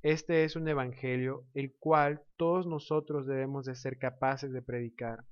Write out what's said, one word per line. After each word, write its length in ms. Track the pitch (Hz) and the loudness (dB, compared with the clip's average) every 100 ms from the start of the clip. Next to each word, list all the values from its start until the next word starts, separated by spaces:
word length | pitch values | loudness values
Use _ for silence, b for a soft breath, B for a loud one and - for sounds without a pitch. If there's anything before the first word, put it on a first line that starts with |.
"Este 440 | 151 160 - 165 156 | 2 2 4 4 4
es 100 | 165 | 0
un 120 | 156 | 0
evangelio 760 | 147 127 127 131 127 127 135 - | 0 -2 -4 -2 0 0 -4 -8
el 220 | 143 135 _ | -6 -6 _
cual 460 | 156 156 143 151 - - | 4 6 6 0 -10 0
todos 280 | 165 180 175 | 2 2 0
nosotros 600 | 151 - 151 151 147 135 | -4 0 -2 0 -4 -2
debemos 400 | 135 135 139 131 | -2 -2 -4 -6
de 80 | 127 | -6
ser 240 | 135 127 | -8 -4
capaces 520 | 131 - 135 135 139 | -4 0 0 0 -4
de 120 | 131 | -8
predicar". 640 | 120 120 120 - 117 113 - | -6 -6 -6 -6 -8 -8 -14